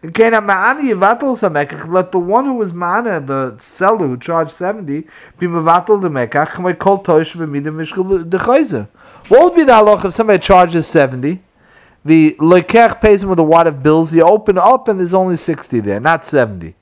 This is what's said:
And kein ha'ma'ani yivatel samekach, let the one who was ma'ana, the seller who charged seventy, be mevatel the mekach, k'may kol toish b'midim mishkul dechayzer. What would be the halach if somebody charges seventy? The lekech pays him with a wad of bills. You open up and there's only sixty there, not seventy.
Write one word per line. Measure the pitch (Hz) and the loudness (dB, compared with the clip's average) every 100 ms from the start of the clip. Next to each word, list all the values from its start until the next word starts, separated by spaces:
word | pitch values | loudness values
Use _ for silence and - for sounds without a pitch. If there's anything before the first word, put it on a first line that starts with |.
And | 160 | -10
kein | 170 226 | -2 0
ha'ma'ani | 226 202 190 208 277 277 | 0 0 0 0 -2 -2
yivatel | 196 196 240 277 254 | 0 0 0 -2 -2
samekach, | 202 151 143 151 160 | -2 -2 -6 -8 -4
let | 180 180 | -4 -2
the | 185 | -4
one | 175 214 277 | -2 -2 -2
who | 254 | -4
was | 208 | -6
ma'ana, | 170 175 196 240 180 135 | -6 -4 -4 -4 -6 -6
the | 135 131 107 | -6 -6 -10
seller | - - 190 226 156 | -20 -4 -2 0 -2
who | 123 | -6
charged | - 165 160 | -6 -4 -4
seventy, | - 180 220 170 143 156 - - _ | -6 -8 -8 -8 -10 -10 -20 -20 _
be | 175 | -6
mevatel | 170 165 175 175 208 | -2 0 0 2 0
the | 190 | 0
mekach, | 139 120 147 156 | -4 -4 -2 -4
k'may | - 180 170 | -4 -6 -2
kol | 196 196 | -2 -2
toish | 196 160 160 175 | 2 0 0 -8
b'midim | 160 143 143 156 | -8 -6 -8 -10
mishkul | 156 - 185 190 | -10 -6 -4 -4
dechayzer. | 165 185 196 262 277 143 101 _ _ - - | -2 -4 0 0 0 -6 -10 _ _ -20 2
What | 226 | 4
would | 349 349 | 4 2
be | |
the | 294 | 4
halach | 233 214 208 196 | 4 6 2 0
if | |
somebody | 175 220 196 | -4 0 0
charges | - 190 180 165 151 | 4 4 4 0 0
seventy? | 165 135 127 135 185 _ _ _ _ _ _ | 0 0 -2 -6 -6 _ _ _ _ _ _
The | 147 160 156 - | 2 4 4 2
lekech | 156 180 165 226 233 - | 2 2 4 2 2 2
pays | 220 202 | 2 2
him | 196 | 0
with | 180 | 0
a | |
wad | 156 165 165 | 2 4 2
of | 143 | 0
bills. | 135 156 165 | 2 2 2
You | 165 | 2
open | 165 208 214 185 | 4 2 2 2
up | 190 254 262 | 4 2 0
and | 196 | -4
there's | 180 | 0
only | 190 185 170 | 0 0 -4
sixty | - 156 - 123 | -4 -6 -4 -4
there, | 104 101 | -2 -2
not | 135 165 - | 0 -2 0
seventy. | 147 117 98 82 - | 0 0 -4 -14 -18